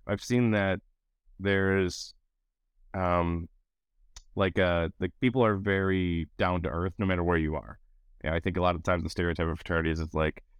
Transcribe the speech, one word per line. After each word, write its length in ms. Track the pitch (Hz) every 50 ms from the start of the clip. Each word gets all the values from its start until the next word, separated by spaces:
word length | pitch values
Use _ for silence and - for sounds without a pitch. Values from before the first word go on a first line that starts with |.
| -
I've 160 | - 101 -
seen 280 | - - 123 123 120 113
that 300 | 107 104 98 95 92 - _ _ _ _ _ _ _ _ _ - - -
there's, 760 | 95 101 98 98 95 95 95 95 92 87 - - - - - _ _ _ _ _ _ _ _ _ _ _ _ _ - -
um, 560 | - 92 92 87 87 87 85 85 85 85 85 - _ _ _ _ _ _ _ _ _ _ _ _ _ - _ _ -
like, 240 | 104 98 92 - 101
uh, 320 | 92 87 87 85 82 80 - -
like, 120 | 98 87 - -
people 240 | 131 123 120 131 117
are 120 | 107 101
very 720 | 95 101 101 98 98 95 95 95 92 90 87 85 82 78 - _
down 260 | - 98 90 90 87
to 60 | 85 78
earth 240 | - 85 90 95 - -
no 80 | 101
matter 180 | 95 92 87 85
where 140 | 87 85 82
you 180 | 78 76 78
are. 220 | 71 - 53 - - _ _ _ _ _ _ - -
Yeah, 120 | - 76 82
I 60 | 85
think 160 | - 95 85
a 40 | 90
lot 140 | 90 90 87
of 80 | 82
times 220 | - 98 90 85 85
the 60 | 82
stereotype 360 | - - 87 85 80 87 82
of 120 | 82 80 -
fraternities 420 | - - 85 82 82 80 80 80
is, 120 | 80 78
like, 320 | - 78 80 78 - - - _ _